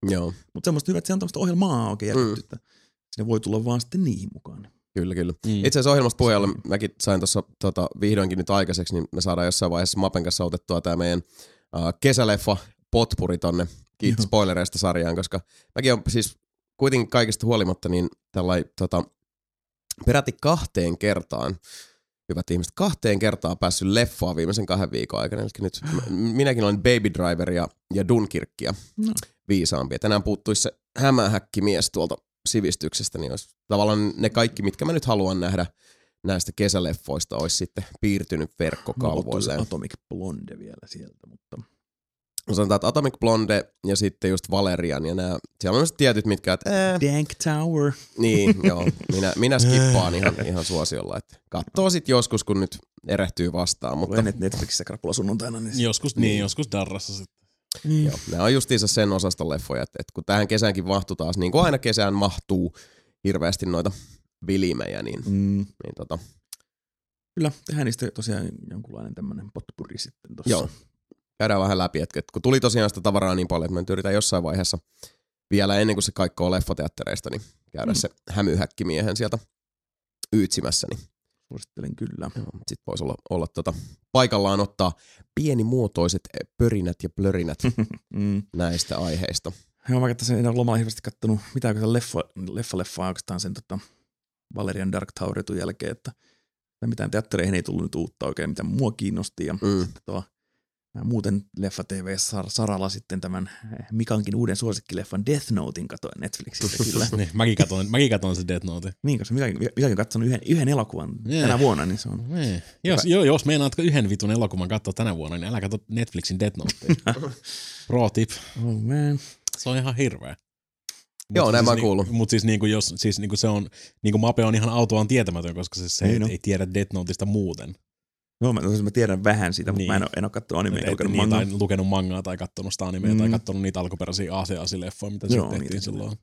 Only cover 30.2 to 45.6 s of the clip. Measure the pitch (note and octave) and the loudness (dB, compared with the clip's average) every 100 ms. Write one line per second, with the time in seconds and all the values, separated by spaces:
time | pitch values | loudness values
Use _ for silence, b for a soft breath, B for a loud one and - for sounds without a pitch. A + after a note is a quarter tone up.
30.2 | G2 G2+ - G#2 - - _ - C#3 B2+ | 0 -2 0 0 0 -4 _ 0 4 4
31.2 | G2+ A2 - - G2+ F#2 - - E2+ - | 4 0 -2 0 2 2 0 0 -2 -4
32.2 | _ _ - A#2 G2 F2 D2+ - - - | _ _ -2 0 0 -2 -4 -4 -6 -6
33.2 | D2 C2 - _ _ G2+ G#2 G#2+ G#2 - | -6 -6 -10 _ _ 2 4 4 2 2
34.2 | A2 A#2+ A#2 - G2+ - D3+ E3 B2+ G#2+ | 0 2 0 0 -4 -2 0 0 2 2
35.2 | F#2+ F#2 F2+ F#2+ F2 b b b b b | 2 0 0 0 -2 b b b b b
36.2 | F#2 F#2+ - - G2+ F#2 F2 E2 - C#2+ | -2 -2 -2 0 2 2 0 -2 -4 -6
37.2 | - G#1+ D#2+ - - - F#2 - G#2 G2 | -4 -4 -2 -2 -2 -6 -10 -2 0 0
38.2 | - E2 D#2 _ E2 - - - D#2 D#2 | -2 -4 -4 _ -4 -2 -8 -2 -2 -2
39.2 | - G2+ - C#2 A2 F2 - - _ F#2 | -2 -2 -2 -2 -4 -6 -8 -14 _ -10
40.2 | F#2 D#2+ - - - - - - - _ | -8 -10 -12 -16 -18 -20 -20 -20 -20 _
41.2 | - - _ - A2+ _ _ _ _ _ | -20 -20 _ -18 -18 _ _ _ _ _
42.2 | _ - - - G#3 G2+ - D3 C#3+ - | _ -14 -2 2 4 4 4 2 0 0
43.2 | A#2 A2+ G#2+ G#2 - _ F#2 G2 G2+ - | 2 4 4 0 0 _ -2 2 0 0
44.2 | F#2+ F#2 - G2 G2 F2+ E2+ C#2+ D#2 F2+ | 0 0 0 0 0 0 0 -2 -2 -2
45.2 | F2+ F2 - _ | -2 -4 -8 _